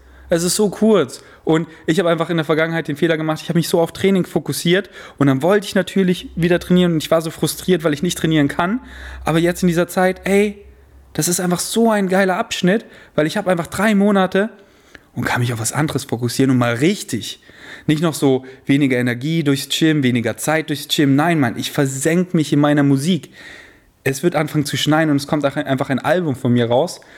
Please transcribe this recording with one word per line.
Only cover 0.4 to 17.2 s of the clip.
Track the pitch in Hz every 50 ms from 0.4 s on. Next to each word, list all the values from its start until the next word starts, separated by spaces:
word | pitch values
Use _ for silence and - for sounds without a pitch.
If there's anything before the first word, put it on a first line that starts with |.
| 170
ist | 180 -
so | - 214 196
kurz. | - - 208 220 220 185 143 120 - - - - - -
Und | - - 160 165 170 - - - -
ich | - 160 180
hab | 180
einfach | 170 170 160 165 156
in | 175
der | 160 151
Vergangenheit | 156 160 147 160 165 165 165 156
den | - 143
Fehler | 139 175 165 165
gemacht, | 156 156 156 156 151
ich | - -
hab | 160
mich | 170 160 -
so | - 175
auf | 165 165
Training | - - - 190 196 185 165
fokussiert | - - 170 143 - 139 - - 170 175 196 202 - - - - - - -
und | 139
dann | 139 131 131
wollte | 143 175 208 208 196
ich | - -
natürlich | 196 180 - - 196 190 180 180 - - - -
wieder | - 165 175 180 170
trainieren | - - 180 180 180 175
und | 170 156
ich | - -
war | 165 165
so | 160 165
frustriert, | - - - 151 - - - - 185 170
weil | 156 165
ich | 147 139 -
nicht | 175 -
trainieren | - - 160 160 156 143
kann. | 139 - - 170 180 220 262 - - - - - - - - -
Aber | - 156 165
jetzt | 165 175 180 -
in | 185
dieser | 180 165 170 175 170
Zeit, | - 190 185 185 185 185 - 180
ey, | 196 196 208 208 202 - - - - _ - _ - - - -
das | - - 147
ist | 175 175 185
einfach | 180 180 175 165
so | - - - 214 233 226
ein | 214 208 196 180
geiler | 185 190 196 190 180
Abschnitt, | 190 233 - - - - 175 196 226 - - - - - - -
weil | - 151
ich | 160 -
hab | 208 196 185
einfach | 185 175 160
drei | - - - 196 226 214
Monate | 196 196 208 208 196 185 180 - 190 202 226 - - - _ _ _ _ _ - - _ _ -
und | 123 117
kann | - 123 131
mich | 120 117
auf | 120 110
was | 113 110
anderes | - 127 156 143 - 139 -
fokussieren | - 135 117 120 120 - - 135 135
und | 131 123
mal | 120 120 117
richtig. | 117 143 180 208 - - - - 107